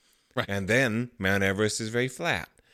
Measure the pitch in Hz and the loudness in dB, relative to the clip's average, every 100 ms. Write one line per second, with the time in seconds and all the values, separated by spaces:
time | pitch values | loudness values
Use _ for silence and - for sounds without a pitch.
0 | _ _ _ 127 107 101 95 120 131 110 | _ _ _ -6 -4 -4 2 2 2 0
1 | 123 - 95 98 98 98 107 - 110 120 | -4 -2 0 2 2 2 0 0 -4 -2
2 | 131 - 170 101 - _ _ | -2 -4 -4 -4 -6 _ _